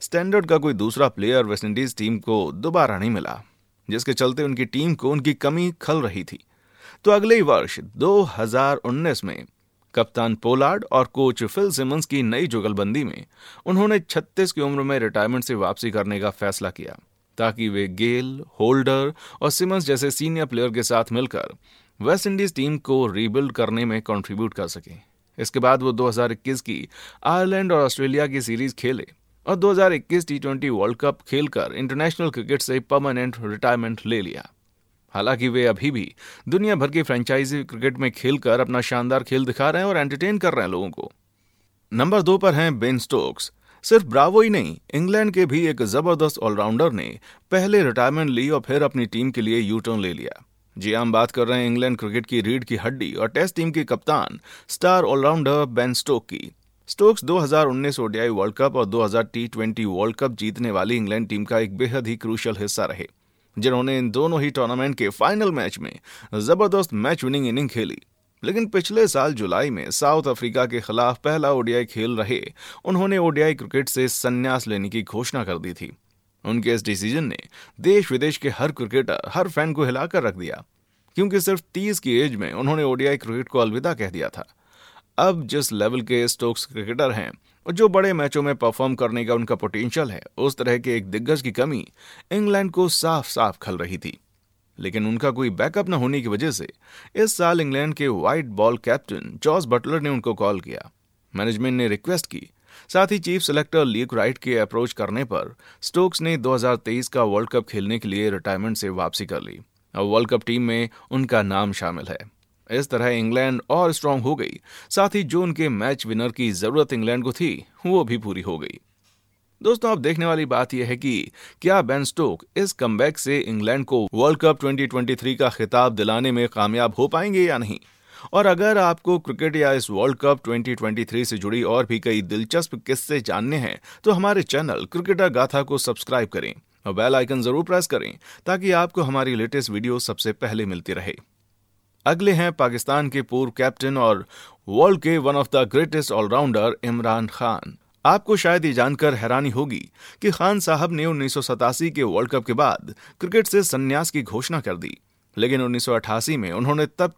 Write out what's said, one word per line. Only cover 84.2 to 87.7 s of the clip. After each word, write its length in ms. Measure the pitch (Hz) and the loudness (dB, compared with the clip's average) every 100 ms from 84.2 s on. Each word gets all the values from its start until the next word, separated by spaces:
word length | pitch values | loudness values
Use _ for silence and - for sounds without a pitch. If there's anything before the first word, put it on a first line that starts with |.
| 62 | -8
था। 160 | - - _ _ _ - - _ - | -8 -16 _ _ _ -20 -20 _ 0
अब 280 | 180 170 113 | 2 2 -2
जिस 240 | 147 - | -4 -2
level 300 | 107 107 127 | 0 0 -2
के 260 | 113 120 120 | -2 0 0
Stokes 380 | - 117 113 - | -2 -2 -4 -8
cricketer 460 | 110 104 120 135 | -10 -8 -2 -2
हैं 200 | 110 64 - _ _ | -2 -6 -12 _ _
और 80 | - | -6